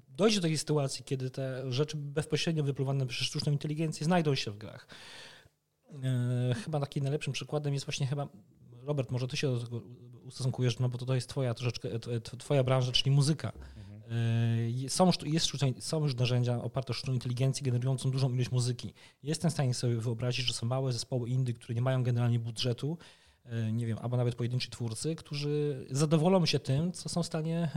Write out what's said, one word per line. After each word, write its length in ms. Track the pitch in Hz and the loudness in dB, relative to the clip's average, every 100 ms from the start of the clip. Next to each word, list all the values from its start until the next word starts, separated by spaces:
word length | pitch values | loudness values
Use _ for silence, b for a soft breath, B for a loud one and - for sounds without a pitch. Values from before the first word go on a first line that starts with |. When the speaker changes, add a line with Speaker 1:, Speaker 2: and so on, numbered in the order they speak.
| - - | -16 2
Speaker 1:
dojdzie 180 | 214 208 | 4 4
do 60 | |
takiej 160 | 170 156 | 2 0
sytuacji, 460 | - 151 135 - - | 2 0 0 -4 -4
kiedy 240 | 135 131 | -4 -4
te 420 | 131 135 127 135 | -4 -6 -4 -2
rzeczy 260 | 123 151 151 | 0 0 -2
bezpośrednio 680 | 143 147 147 151 - 160 | -4 -4 -2 0 2 2
wypluwane 440 | 143 139 135 139 131 | 0 0 0 2 0
przez 200 | - 131 | -2 -2
sztuczną 240 | 151 151 | -2 0
inteligencję 540 | 143 151 151 160 - 156 | 0 0 -2 -2 0 2
znajdą 300 | 180 151 135 | 4 4 2
się 160 | - | -2
w 60 | 101 | -6
grach. 300 | 107 - - B B B B B B _ _ _ _ 147 | -12 -14 -18 B B B B B B _ _ _ _ -6
E, 500 | 131 127 123 123 123 123 - | -2 0 0 0 2 0 0
chyba 140 | 151 | -2
takim 240 | 139 147 | -2 -2
najlepszym 300 | 135 151 - | 0 0 -2
przykładem 400 | 127 131 151 147 | -4 -4 -2 0
jest 120 | 143 143 | -2 -4
właśnie 220 | - 135 | -2 -2
chyba, 200 | 143 139 - - _ - 123 | -2 -4 -10 -20 _ -20 -12
Robert, 300 | 135 147 117 | -4 -2 0
może 160 | 123 127 | -2 -2
ty 100 | 147 | 0
się 100 | 147 | 0
do 120 | 120 | 0
tego 220 | 120 117 120 123 120 120 127 | -2 -8 -10 -16 -18 -18 -18
ustosunkujesz, 540 | - 127 120 127 113 | -4 -4 2 0 2
no 100 | 127 | 0
bo 80 | 123 | 0
to, 80 | 127 | -2
to 100 | 131 | -2
jest 140 | - | -2
twoja 240 | - 127 | -2 -2
troszeczkę, 360 | 113 123 - 127 | 0 -2 -4 -6
e, 80 | 113 | -6
tw-, 200 | 120 117 | -4 -6
tw-, 160 | 113 117 | -6 -12
twoja 260 | - 143 | 0 2
branża, 280 | 127 131 127 | 4 2 4
czyli 200 | 120 135 | 2 4
muzyka. 400 | 139 139 156 - - B B | 6 6 2 -2 -8 B B
Speaker 2:
Mhm. 240 | 98 104 113 | -16 -18 -6
Speaker 1:
E, 580 | 117 117 117 117 113 117 | 0 2 4 4 2 0
je-, 200 | 123 135 | -2 -4
są 220 | - 185 | 4 4
sztu-, 140 | 170 - | 4 0
jest 200 | 160 - | 0 0
sztuczna, 220 | 135 139 123 | 2 0 0
są 240 | - 160 | -2 0
już 120 | 151 123 | 0 2
narzędzia 460 | 123 123 120 120 | 2 4 2 0
oparte 300 | 120 139 - | -2 -4 -4
o 20 | |
sztuczną 200 | 117 - | -4 -2
inteligencję, 500 | 127 127 123 135 139 139 | -2 -2 0 0 2 0
generującą 460 | 120 127 131 135 | 0 0 0 0
dużą 220 | 131 131 | 2 2
ilość 180 | 123 117 | 2 2
muzyki. 420 | 127 123 123 98 - b b | 2 0 -2 -6 -14 b b
Jestem 280 | 135 165 170 | -6 0 0
w 20 | |
stanie 200 | - 131 | 2 0
sobie 220 | 120 123 120 | 2 0 0
wyobrazić, 500 | 113 113 127 120 123 | 0 -2 -2 0 -2
że 80 | |
są 140 | 120 117 | -2 -2
małe 240 | 131 135 | 0 0
zespoły 360 | 117 - 131 117 | -2 -2 -2 0
indie, 240 | 127 127 | 0 0
które 220 | 117 - 117 | -4 -4 0
nie 60 | |
mają 220 | 131 131 | 2 2
generalnie 360 | 127 120 120 120 | 2 2 2 2
budżetu, 580 | 113 110 127 120 139 170 B B B B 123 | 0 -2 -2 0 -2 -4 B B B B -8
e, 260 | 117 110 | -2 0
nie 140 | 113 117 | 0 0
wiem, 120 | 110 | -2
albo 160 | 117 123 | 0 2
nawet 180 | 120 120 | 2 0
pojedynczy 340 | 120 123 - | -2 -2 -4
twórcy, 460 | - 117 113 151 165 | -4 -6 -2 -4 -4
którzy 680 | - 147 147 147 147 131 - | -6 -4 -2 0 0 -2 -4
zadowolą 540 | 135 156 156 165 190 160 | 0 4 6 6 6 4
się 140 | 143 | 2
tym, 320 | - 135 175 | 2 2 2
co 180 | - - | -2 -4
są 140 | 175 | -2
w 20 | 165 | -2
stanie 440 | 165 160 165 165 | -2 -2 0 0